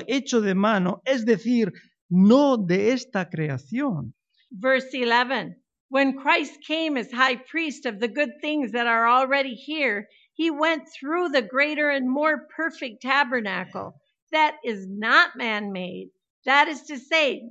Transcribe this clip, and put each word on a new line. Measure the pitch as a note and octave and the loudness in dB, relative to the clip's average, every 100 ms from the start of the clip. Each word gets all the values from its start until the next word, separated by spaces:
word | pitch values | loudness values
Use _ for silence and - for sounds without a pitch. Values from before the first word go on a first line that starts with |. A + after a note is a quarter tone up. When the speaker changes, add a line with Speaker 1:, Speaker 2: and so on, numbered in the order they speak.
| - | 2
Speaker 1:
hecho | B3+ - A#3+ | -2 0 0
de | G#3 | 2
mano, | F#3 G3+ G#3+ F3+ - - | 2 2 2 0 -2 -2
es | C4+ A3 | 0 2
decir, | A3 A3+ B3 G#3 - - _ - | 0 2 0 0 -4 -18 _ 0
no | F3+ G3 B3+ C#4+ B3+ | 4 8 8 6 2
de | F#3 F3+ G#3 | 0 0 2
esta | B3+ B3 G3 F3+ | 0 -2 -6 -6
creación." | D#3 D#3 C3 - A#3+ C#4+ E3+ A#2 - _ _ _ | -4 -4 -6 -6 -4 -4 -4 -8 -14 _ _ _
Speaker 2:
Verse | G#3 B3+ C4 C4 | -4 0 0 0
eleven, | C4+ A#3+ A#3 B3 C4 F3+ F3+ _ _ _ | -4 0 2 2 -2 -6 -12 _ _ _
"When | C4 C#4 C4 | 0 0 0
Christ | D4 E4+ C#4+ - - | 0 0 0 -10 -6
came | D#4 D#4+ C#4 | -4 -2 -4
as | G#3+ | -4
high | A#3 C4 B3+ - | 0 0 0 -6
priest | D#4 D#4+ - B3+ | -6 -6 -6 -8
of | G3+ | -6
the | A#3 | -4
good | G#3 D4 - | -2 -4 -4
things | D4+ D4+ B3+ | -4 -2 -2
that | A#3 A#3 | -2 0
are | A3+ A#3 | 2 4
already | B3+ C4 C#4 C4+ A3+ | 4 4 0 -2 -6
here, | - D#4 C#4 G#3 G#3 _ _ | -10 -4 -2 -2 -6 _ _
he | - E4 | -4 -4
went | C#4+ D#4 D#4+ - - | 0 0 0 -6 -12
through | C4+ E4+ F4+ | -4 -2 0
the | C#4 | 0
greater | G#3 B3+ D4 D4+ D4+ | 0 0 0 0 0
and | C#4 B3+ | 0 -2
more | C4+ D#4 D4+ - - | 0 0 -2 -6 -8
perfect | D#4+ D#4+ C#4 G#3+ | -6 -6 -12 -10
tabernacle | B3+ C4+ C#4 B3+ G#3 F#3 F#3 - G3 - _ _ _ | -2 0 0 -2 -4 -6 -8 -10 -12 -16 _ _ _
that | D#4 D4+ D4+ | 2 2 0
is | B3 G#3 F#3+ | -8 -8 -8
not | G3+ A3 C#4+ F4 B3 | -6 2 4 4 0
man-made, | A#3+ G#3 G3+ F#3+ F3+ F#3 F#3+ _ _ _ - | -4 -4 -4 -8 -8 -10 -14 _ _ _ 2
that | C#4 D4+ | 4 4
is | C#4+ - | 0 -10
to | C#4+ | -14
say, | - D#4+ D4 - - | -2 0 0 -2 -8